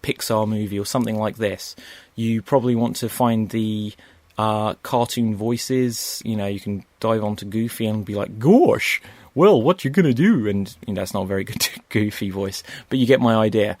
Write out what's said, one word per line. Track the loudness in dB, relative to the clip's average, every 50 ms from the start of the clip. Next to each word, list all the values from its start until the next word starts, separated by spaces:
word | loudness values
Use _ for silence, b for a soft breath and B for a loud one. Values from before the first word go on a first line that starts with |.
| -4
Pixar | -6 -6 -6 -4 -2 0 0 0
movie | 0 -2 -2 -4 -4 -4 -6
or | -6
something | -2 -2 -2 -2 0 -2
like | -2 -2 -4 -4
this, | -2 -4 -4 -4 -6 -12 -16 -18 B B B B B B B B
you | -4 -2 -2 -2 -2
probably | -2 0 0 2 2 2 2
want | 2 0 0 -2
to | -4 -6 -6
find | -2 0 0 2 2 0 0 -2
the, | -2 -2 -2 -2 -2 -4 -6 -8 -10 b b b b b b b b
uh, | -2 -2 0 0 0 -2 -2 -4
cartoon | _ _ -2 0 0 0 0 0 -2 0 0 0
voices. | -2 -2 -2 -2 -4 -2 -2 0 0 0 0 -2 -4 -8 -8 -10 -8 -6
You | -6 -4
know, | -4 -4
you | -4 -4 -6
can | -6 -6 -6 -6 -8 _ _ _
dive | -2 0 0 0 0
onto | -2 -4 -6 -8
Goofy | -6 -4 -2 -2 -2 -4 -4 -2
and | -2 -2 -2 -4
be | -4 -4
like, | -4 -4 -4 -6 -2
Gosh, | 4 6 6 8 6 6 4 2 0 -4 -4 -4 B B B B B B B
well, | 4 6 6 6 6
what | 4 2 2 2 0
you | -2
gonna | 2 4 4 4 4
do? | 4 4 4 4 4 2
And, | 0 0 -2 -2 -4 -8 _ -10
you | -6 -6
know, | -4
that's | -6 -4 -4
not | -4 -4
a |
very | -2 -2 -4 -4
good | -6 -6 -4 -4 -4 -6 -10
<laughs> | -18 _
Goofy | 0 0 0 0 -2 -4 -6 -6
voice, | -4 -4 -4 -4 -6 -10 -14 B B B B B
but | 0 0
you | 4
get | 4 4 6
my | 6 4 4
idea. | 4 4 4 4 2 0 0 0 _